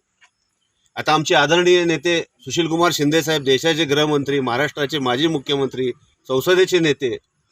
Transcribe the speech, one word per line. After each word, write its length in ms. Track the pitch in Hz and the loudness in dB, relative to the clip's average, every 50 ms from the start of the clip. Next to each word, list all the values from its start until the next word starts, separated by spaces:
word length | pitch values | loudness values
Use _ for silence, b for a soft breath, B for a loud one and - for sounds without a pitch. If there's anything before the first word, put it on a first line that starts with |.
| _ _ _ _ _ _ _ _ _ _ _ _ _ _ _ _ _ _ - | _ _ _ _ _ _ _ _ _ _ _ _ _ _ _ _ _ _ -12
आता 180 | 117 120 151 151 | -6 -2 0 0
आमचे 220 | 156 151 - 170 | 0 2 2 2
आदरणीय 480 | 156 143 143 165 175 180 175 180 180 175 | 2 4 4 2 2 4 4 4 4 4
नेते 380 | 170 160 151 - 175 170 165 | 0 -2 -2 -2 -2 -2 -2
सुशीलकुमार 680 | - _ _ _ - 131 120 165 165 156 160 165 175 175 160 | -4 _ _ _ -14 -8 -4 -2 -2 -2 0 0 0 0 0
शिंदे 280 | - 147 147 151 165 | 0 0 2 2 0
साहेब, 220 | 143 156 156 151 135 | 0 0 -2 -2 0
देशाचे 420 | 135 135 123 - 165 165 151 165 | 0 0 2 2 0 0 0 0
गृहमंत्री, 540 | 139 143 143 151 151 151 143 135 139 139 143 | 0 0 0 0 0 0 -2 -2 -2 -2 -2
महाराष्ट्राचे 600 | 131 123 117 123 147 143 - 156 143 131 160 147 | -2 -2 -2 -2 -2 -4 -2 -4 -6 -4 -4 -4
माजी 280 | 131 123 123 131 156 165 | -2 -2 -2 0 0 0
मुख्यमंत्री, 640 | 160 143 127 - 143 139 135 123 - 123 131 123 120 _ _ _ _ _ _ - | -2 -2 -4 -2 -2 -2 -2 -4 -4 -4 -6 -6 -6 _ _ _ _ _ _ -4
संसदेचे 520 | 131 131 127 175 185 180 190 175 185 175 | -4 -2 0 2 2 2 2 2 2 0
नेते, 380 | 165 151 131 - 135 113 104 - _ _ _ _ _ _ | 2 0 -2 -2 -2 -6 -6 -6 _ _ _ _ _ _